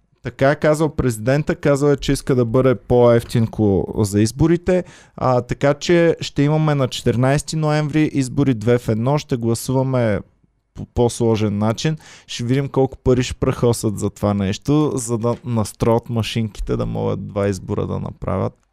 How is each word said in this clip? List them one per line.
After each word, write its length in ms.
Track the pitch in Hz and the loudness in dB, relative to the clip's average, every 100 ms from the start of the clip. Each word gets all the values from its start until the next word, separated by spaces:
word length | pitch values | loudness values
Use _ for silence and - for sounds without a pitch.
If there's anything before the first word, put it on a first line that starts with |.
| _ _ | _ _
така 280 | 131 - 135 | -12 0 0
е 60 | 151 | 2
казал 320 | 156 151 156 | 2 2 0
президента, 640 | - 127 110 110 139 156 165 | -2 -2 -2 0 0 0 -2
казал 320 | 156 139 147 | 0 2 2
е, 80 | 143 | 0
че 160 | - | 0
иска 220 | 135 - | -2 0
да 100 | 127 | 0
бъде 300 | 117 120 131 | 2 2 2
по-евтинко 1200 | 117 - 123 120 117 - 123 113 - 107 92 - - | 2 2 4 6 4 2 -2 -2 0 2 2 0 -2
за 220 | 104 101 | 0 2
изборите, 640 | 110 127 160 175 180 180 175 - - - | 0 2 2 2 0 -2 -2 -12 -20 -4
а, 240 | 131 123 | 0 0
така 340 | 123 - 139 | 0 0 0
че 420 | 143 - 170 170 156 | 0 2 4 4 2
ще 220 | 151 - | -2 0
имаме 320 | 143 156 156 | 2 2 2
на 140 | 143 127 | 0 -2
четиринайсети 680 | - 120 113 131 147 - 160 | -2 -2 2 2 2 -2 -4
ноември 460 | 151 151 151 151 | 0 0 0 0
избори 500 | 151 139 127 117 135 | 0 0 -2 0 0
две 240 | 113 107 120 | 0 2 2
в 100 | - | 2
едно, 300 | 110 123 147 | -2 0 -2
ще 180 | - 127 | -2 -4
гласуваме 840 | 113 113 - 131 131 131 113 98 - _ _ _ _ | -2 -2 -2 -2 0 0 0 -2 -6 _ _ _ _
по 120 | - 101 | -14 -8
по-сложен 720 | - 120 - 117 110 107 101 | 0 0 2 0 2 0 0
начин. 380 | 107 113 156 156 - - - | -2 -2 -2 -4 -10 -20 -14
Ще 180 | - | -6
видим 240 | 120 131 139 | -2 -2 0
колко 300 | 139 135 - | 0 -2 -2
пари 240 | - 127 | 0 2
ще 120 | 127 | 0
прахосат 640 | - 131 - 123 117 117 101 | -4 -4 0 0 0 -2 -4
за 120 | 101 | -6
това 240 | - 104 | -2 -2
нещо, 580 | 101 98 98 - 147 151 | 0 -2 -4 0 0 0
за 240 | 131 113 120 | -2 -4 -4
да 180 | 117 117 | -2 -4
настроят 640 | 123 113 104 - 120 113 - | -4 -4 -4 -2 0 0 0
машинките 680 | 117 110 117 110 - - 123 | -4 -4 -4 -4 -6 -4 -4
да 100 | 117 | -4
могат 400 | 107 107 104 101 | -4 -4 -4 -6
два 200 | 101 101 | -2 -2
избора 380 | 92 - 101 95 | -2 -4 -6 -4
да 120 | 95 | -6
направят. 540 | 92 98 - 95 107 - _ | -8 -10 -6 -4 -4 -8 _